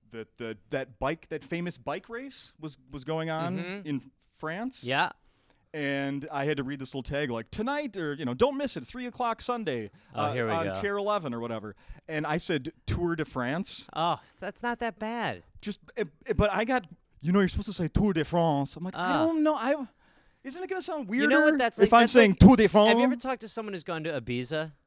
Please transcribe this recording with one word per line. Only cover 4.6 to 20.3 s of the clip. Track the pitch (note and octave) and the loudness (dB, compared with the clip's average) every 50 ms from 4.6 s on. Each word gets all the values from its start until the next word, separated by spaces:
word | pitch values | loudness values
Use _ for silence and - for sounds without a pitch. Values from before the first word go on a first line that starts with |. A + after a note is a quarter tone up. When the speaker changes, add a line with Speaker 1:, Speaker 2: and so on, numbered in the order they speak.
| - B3+ - - - | -8 -8 -10 -10 -6
Speaker 2:
Yeah. | A#2+ C3 C#3+ E3+ F3 - _ _ _ _ _ _ _ _ _ _ _ - | -4 0 0 0 -2 -4 _ _ _ _ _ _ _ _ _ _ _ -10
Speaker 1:
And | D#3 D3 C#3 C#3 C#3 C#3 C#3 C#3 C#3+ F3 - | -6 -4 -4 -4 -4 -4 -4 -6 -8 -8 -8
I | D#3 C#3+ C#3 | -6 -4 -2
had | D3 D3+ C#3 | -2 -2 -2
to | C3+ | -4
read | B2+ C#3+ C#3 | -6 -6 -10
this | C3+ B2+ | -10 -10
little | - C#3+ B2+ | -10 -10 -8
tag, | - D3+ C#3 D3 C3 | -6 -4 -4 -4 -4
like, | A#2+ A2+ A2+ _ | -4 -6 -8 _
"Tonight," | - - G#3+ B3+ C#4+ D4 D4+ C4+ G3+ - | -8 -6 -4 -4 -4 -4 -6 -6 -8 -6
or, | E3 D3+ C#3+ | -6 -6 -6
you | C#3 E3 | -4 -4
know, | - A#2+ | -6 -4
"Don't | B2+ A#3 C#4 C#4+ C#4 | -4 -4 -4 -4 -4
miss | C#4+ C4 - E3 | -6 -6 -8 -10
it, | B2+ - | -14 -12
three | - B3 B3 | -14 -12 -12
o'clock | B3 - - B3+ A#3 A3+ - | -12 -8 -6 -6 -6 -6 -6
Sunday, | - - B3 A#3+ A3 E3+ C3+ A#2+ A2 G2+ _ - _ _ - | -6 -6 -6 -6 -4 -6 -6 -6 -6 -10 _ -20 _ _ -6
Speaker 2:
Oh, | - D3+ | -4 -4
Speaker 1:
uh, | D3 - | -4 -2
Speaker 2:
here | - - A2+ | -2 -2 -2
we | G#2+ | -2
Speaker 1:
on | - - | -2 -4
Speaker 2:
go. | - - F#3+ | -4 -4 -4
Speaker 1:
Care | - G3+ G3+ G3+ | -6 -4 -4 -4
eleven | G3+ G#3 G#3 G#3 E3 C#3+ A#2+ | -2 -2 -2 -2 -4 -6 -8
or | A#2 | -6
whatever." | A#2 A#2 A2+ A2 G2+ G#2+ G2 _ _ _ - - _ - | -6 -6 -8 -8 -10 -12 -16 _ _ _ -20 -20 _ -8
And | D#3+ D3+ D#3 | -8 -6 -4
I | D3+ D3+ F3 | -4 -4 -4
said, | - - F3 D3 B2+ D#3+ - _ _ | -2 -2 -4 -4 -4 -6 -14 _ _
"Tour | - - F3+ F3 F3 E3+ D#3 | -6 -4 -2 -2 -2 -2 -2
de | D#3 | -4
France." | - - C3 B2 A#2+ C#3 E3+ G3 - - - - - - | -6 -4 -6 -4 -4 -4 -4 -6 -8 -10 -12 -12 -12 -6
Speaker 2:
Oh, | - D#3+ F3 D#3 - - _ _ _ | -4 -2 -2 -2 -4 -8 _ _ _
that's | - G3+ G3+ - - | -14 -14 -12 -8 -6
not | A#3+ A#3+ - | -6 -6 -4
that | A#3+ A#3 E3+ _ | -6 -8 -8 _
bad. | A3 G#3+ A#3 A#3+ A3 D#3+ A2 F2+ - _ _ - | -8 -8 -6 -6 -6 -6 -6 -8 -12 _ _ -14
Speaker 1:
Just, | - G#3 G3+ - _ - - - | -12 -12 -12 -12 _ -16 -8 -8
eh, | G#3+ D#3 _ _ _ | -8 -8 _ _ _
eh, | C4+ G#3 | -4 0
but | - G3+ G#3 G3 | 2 2 2 2
I | F3+ A3+ | -2 -2
got, | A3+ C4 B3+ F#3+ - - _ _ _ _ _ | 0 -2 -2 -2 -6 -20 _ _ _ _ _
you | - D#3 F3+ | -2 2 4
know, | G3+ | 4
you're | G3 F3 | 4 2
supposed | - - G3+ - | 0 -4 -6 -6
to | F#3+ | -6
say | - F3+ D3+ | -4 -6 -2
Tour | _ - G3+ G#3 F#3+ | _ 2 2 2 2
de | D#3+ D3+ | 0 -2
France. | - E3 F3 E3 E3 D3 C#3 C#3 C3+ - D#3+ | 0 0 2 2 2 2 0 -2 -4 -6 -10
I'm | E3+ | -10
like, | F#3 - | -8 -6
"I | - - B3 | -4 -2 0
Speaker 2:
Ah. | C#4 - D#4+ | 2 2 2
Speaker 1:
don't | E4 E4 D#4+ D4+ | 2 2 2 2
know. | D#4 D#4 | 2 2
I, | C4 A3 B3+ C#4+ D#4 C4+ G#3+ _ _ _ _ _ _ _ _ | 0 0 -2 -2 -2 -2 -10 _ _ _ _ _ _ _ _